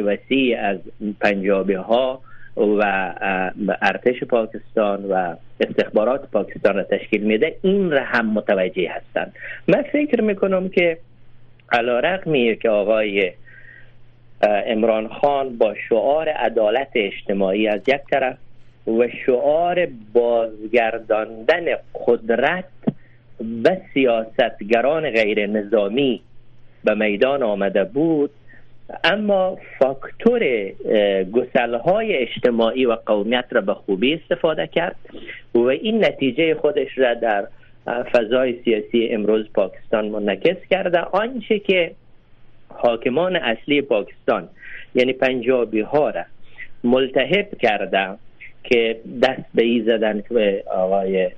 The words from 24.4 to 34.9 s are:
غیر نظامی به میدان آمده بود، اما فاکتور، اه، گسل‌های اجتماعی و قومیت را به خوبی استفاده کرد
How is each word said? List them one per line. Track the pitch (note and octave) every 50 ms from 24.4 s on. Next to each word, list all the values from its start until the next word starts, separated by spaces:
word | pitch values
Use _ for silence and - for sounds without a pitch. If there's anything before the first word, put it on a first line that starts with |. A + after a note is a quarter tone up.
| B2 G#2+ - - G#2+ G2+ A#2 A2+ A#2+ C#3 D#3+ D#3+ D#3 C3+
غیر | A2 A2+ A2 G#2 G#2+ G#2 G#2
نظامی | G2+ G#2+ G#2+ G2+ G2+ A2+ G#2+ G2+ G2 G#2+ C#3 C#3+ C3 A2 - - - - - - - - - - - - - -
به | G#2+ G#2+
میدان | G#2+ A2 G#2+ G2+ G2 B2+ C3 C#3+ C#3 B2
آمده | G#2+ G#2 G2 G2 G2 F#2 G#2 F#2+
بود، | F#2+ A2+ C#3+ D#3+ E3 D#3+ D3 C#3+ C#3+ - - - - - - - - - - - - - - -
اما | E3 G3 G#3+ G#3 G3+ G3+ F#3+ F#3 F#3 - - - - - -
فاکتور، | C3 C3 C3+ - - - - - - A3+ B3 A#3 G3+
اه، | C#3 A#2+ G#2+ G2 G2 G2+ - E3 B2 A2+ G#2 G#2 G2+ G2 F#2+ F#2
گسل‌های | F2+ A2 B2 - - - C3 A#2+ A#2 A#2+ A#2 - E3 F#3+ A3 A3 G#3+ F3+
اجتماعی | C3+ A#2 - - - - B2 A#2 A2+ A2+ A2+ A#2+ C3 C3
و | A#2 A2+ - -
قومیت | - G#2+ G#2 G2+ A2+ B2 B2 B2 -
را | B2+ A#2
به | G2 G2+ G2
خوبی | - - - G2 F#2 A#2 C3+ D#3+
استفاده | E3 - - F3+ E3+ - D#3+ D#3 E3+ E3
کرد | D#3+ - E3+ E3+ F#3